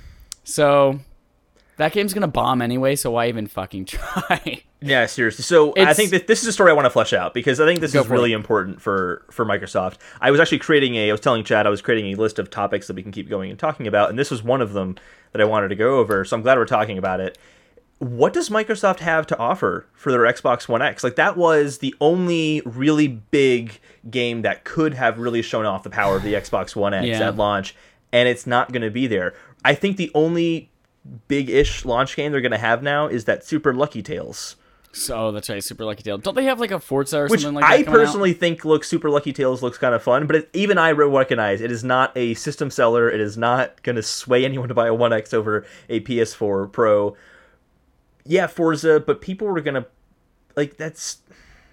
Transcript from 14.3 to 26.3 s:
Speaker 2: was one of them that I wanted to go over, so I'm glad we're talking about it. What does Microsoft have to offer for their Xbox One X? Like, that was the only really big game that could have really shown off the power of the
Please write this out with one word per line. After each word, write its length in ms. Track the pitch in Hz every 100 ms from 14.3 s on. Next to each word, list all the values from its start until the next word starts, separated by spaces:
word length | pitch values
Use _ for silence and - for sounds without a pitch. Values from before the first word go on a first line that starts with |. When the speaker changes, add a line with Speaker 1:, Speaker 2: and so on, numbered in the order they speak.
Speaker 2:
was 100 | 123
one 180 | 113 135
of 120 | 110
them 220 | 101 92 92 - - _
that 80 | 110
I 40 | 107
wanted 220 | 107 98
to 60 | 101
go 240 | 117 135
over, 260 | 107 98 95
so 100 | 117
I'm 60 |
glad 160 | 113 131
we're 80 | 110
talking 320 | 117 110 95
about 220 | 95 92
it. 180 | 95 - _ _ _ _ _ _
What 320 | 127 120 151
does 180 | 339 320
Microsoft 500 | 214 220 208 202 185
have 260 | 165 160 151
to 120 | -
offer 480 | 117 190 107 90 -
for 180 | _ -
their 100 | 123
Xbox 460 | 117 123 139 120 -
One 160 | 117
X? 200 | 139 -
Like, 120 | 127 120
that 200 | 170 175
was 440 | 170 156 147 127
the 160 | 135 -
only 600 | 147 180 180 170 156 151
really 440 | 123 117 139 151 147
big 720 | 117 - 147 135 120 117 104 _ _ 117
game 320 | 123 120 117
that 200 | 107 - -
could 280 | - 156
have 240 | 131 123 110
really 240 | 120 117
shown 240 | 110 120 107
off 160 | 95
the 80 | 104
power 260 | 110 101 98
of 60 |
the 120 | 101